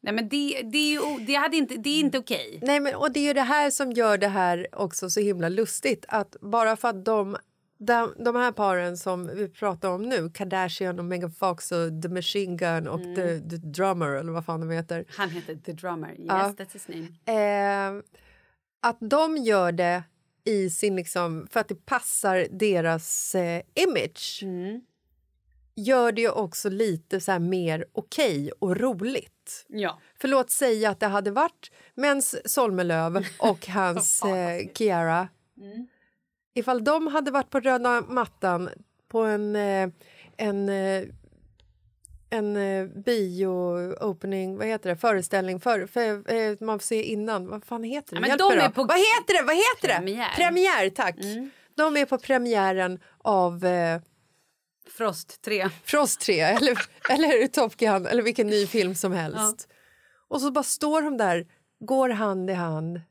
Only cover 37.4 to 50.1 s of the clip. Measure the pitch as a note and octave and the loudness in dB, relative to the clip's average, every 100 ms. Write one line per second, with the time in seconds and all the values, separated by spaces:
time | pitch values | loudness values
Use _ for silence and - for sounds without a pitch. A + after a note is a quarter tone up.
37.4 | C4 C#4 B3 B3+ B3 A#3+ G#3 B3 A3+ _ | 0 0 2 2 4 2 0 -2 -2 _
38.4 | F#3+ F3 F3 - - _ _ A3+ A3 G#3 | -2 0 -4 -10 -20 _ _ 0 2 0
39.4 | G#3 G#3 G3+ G3 F#3 - - - - - | 0 0 0 0 0 -4 -20 -20 -20 -6
40.4 | G#3+ G3+ G3+ G3 F#3+ F#3+ - - - _ | -2 0 0 0 0 -2 -4 -16 -20 _
41.4 | _ _ _ _ _ _ - - _ A#3 | _ _ _ _ _ _ -20 -20 _ -4
42.4 | G#3 G#3 G3 G3 F#3+ - G3+ A#3 F#3+ F3+ | -2 0 0 -2 -4 -4 0 0 0 0
43.4 | F#3+ F3+ F3+ F3 F3+ - A3 F3 G3 F#3+ | 0 0 0 -2 -4 -4 -4 -4 -4 -4
44.4 | F#3+ F#3+ G#3+ A3 F#3 E3+ A#3 G3+ F3 G3 | -4 -4 -4 -4 -4 0 2 0 0 -2
45.4 | F#3 F#3 B3 A3 F#3+ - A3+ G#3 G#3 A3+ | 0 -2 0 0 0 -2 -2 -2 -2 -2
46.4 | A3 G#3 A3 G#3+ - A3 - G#3+ G#3+ G#3 | 0 -2 -4 -4 -2 -2 -2 -4 -2 -4
47.4 | F#3 G#3 - A#3 A3+ C#4+ C#4+ - C4 C#4 | -6 -12 -10 -8 -6 -6 -8 -4 0 4
48.4 | F#4+ G4 - A#3 B3 F4 G#4+ A4+ - F#4 | 6 6 4 2 2 6 6 4 4 2
49.4 | D4 D#4+ A4+ B4 - F#3 F#3 | 4 4 4 2 0 0 0